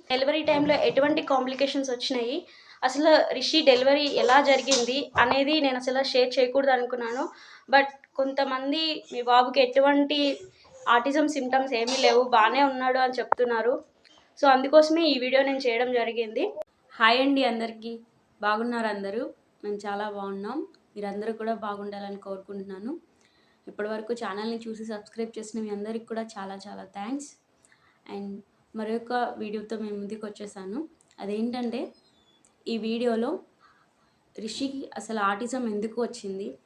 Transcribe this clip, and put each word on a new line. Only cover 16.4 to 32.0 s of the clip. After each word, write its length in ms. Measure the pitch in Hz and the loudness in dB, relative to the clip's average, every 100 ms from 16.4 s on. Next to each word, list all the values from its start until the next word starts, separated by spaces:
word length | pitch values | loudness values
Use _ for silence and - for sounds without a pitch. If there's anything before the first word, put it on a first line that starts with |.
| 392 605 - _ _ - | -4 -4 -12 _ _ 2
హాయ్ 220 | 226 240 | 4 6
అండి 220 | 269 277 | 4 2
అందరికీ, 560 | 262 226 226 220 226 233 233 _ _ _ | 2 0 -6 -8 -12 -14 -16 _ _ _
బాగున్నారు 460 | 208 214 240 240 220 | -2 -2 -2 -2 -4
అందరూ? 460 | 202 196 214 311 - _ _ | -4 -6 -6 -8 -12 _ _
మేము 120 | 208 208 | -8 -8
చాలా 340 | 208 202 214 | -6 -6 -6
బాగున్నాం. 580 | 202 196 196 208 277 381 _ _ 208 | -8 -8 -8 -8 -8 -10 _ _ -12
మీరందరూ 380 | 202 202 220 | -8 -6 -6
కూడా 200 | 220 220 | -6 -6
బాగుండాలని 640 | 226 214 202 202 202 202 202 | -6 -6 -8 -10 -10 -10 -10
కోరుకుంటున్నాను. 840 | 202 190 185 202 196 190 220 330 - _ _ _ _ _ - | -10 -12 -12 -12 -12 -12 -10 -10 -14 _ _ _ _ _ -16
ఇప్పటివరకు 460 | 220 214 214 220 | -10 -8 -6 -6
ఛానల్ని 460 | 233 220 196 220 226 226 | -8 -6 -6 -6 -6 -8
చూసి 180 | 220 220 | -12 -10
సబ్స్క్రైబ్ 540 | 208 208 226 226 226 | -12 -12 -10 -10 -10
చేసిన 220 | 220 226 | -10 -8
మీ 80 | 214 | -6
అందరికి 360 | 202 208 226 226 | -6 -6 -8 -8
కూడా 160 | 220 | -8
చాలా 340 | 220 208 190 196 | -8 -10 -12 -12
చాలా 280 | 202 196 | -14 -16
థ్యాంక్స్. 460 | 190 196 208 277 285 - _ _ _ _ _ _ - 202 | -16 -12 -8 -8 -10 -20 _ _ _ _ _ _ -16 -12
And 240 | 202 202 - _ _ 220 | -10 -12 -16 _ _ -10
మరొక 600 | 214 226 233 247 233 - | -6 -6 -4 -2 -2 -4
వీడియోతో 400 | 214 214 214 226 | -8 -8 -8 -8
మేము 200 | 214 208 | -6 -8
ముందుకు 300 | 202 214 214 | -8 -10 -12
వచ్చేసాను. 600 | 208 208 202 190 233 320 _ _ - | -12 -14 -12 -10 -8 -10 _ _ -14
అదేంటంటే, 720 | 202 208 240 247 240 233 330 - | -8 -4 -4 -4 -4 -6 -8 -12